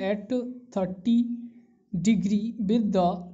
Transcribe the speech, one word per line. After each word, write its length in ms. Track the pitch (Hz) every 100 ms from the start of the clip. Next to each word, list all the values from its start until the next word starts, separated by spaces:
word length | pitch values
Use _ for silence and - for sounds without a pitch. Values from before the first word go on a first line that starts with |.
at 300 | 190 208 - 247 247 - -
thirty 560 | 196 180 185 233 233 240 - - - _ _ _ 180
degree 520 | 185 208 190 208 220 -
with 360 | 196 240 208
the 320 | 190 175 - -